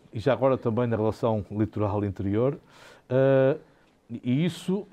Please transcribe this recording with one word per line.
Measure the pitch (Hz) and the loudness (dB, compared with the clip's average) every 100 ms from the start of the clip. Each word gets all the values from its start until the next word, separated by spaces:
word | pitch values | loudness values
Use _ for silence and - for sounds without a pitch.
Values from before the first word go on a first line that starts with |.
| - | -12
e | 123 | -4
já | 135 | 0
agora | 113 135 127 | 2 2 2
também | 123 110 120 | 0 0 0
na | 110 | 0
relação | 110 - 120 110 95 | 0 0 0 -2 -2
litoral | 104 107 - 104 104 101 | -2 -2 -2 -2 -2 -2
interior, | 98 98 101 131 170 - - - - - | -4 -2 0 0 -2 -10 -20 -20 -20 -4
eh, | 131 135 135 135 151 - _ _ _ - | 2 4 4 4 0 -6 _ _ _ -14
E | 117 123 131 175 | -8 -2 0 0
isso, | - - 196 - | -2 -4 -4 -2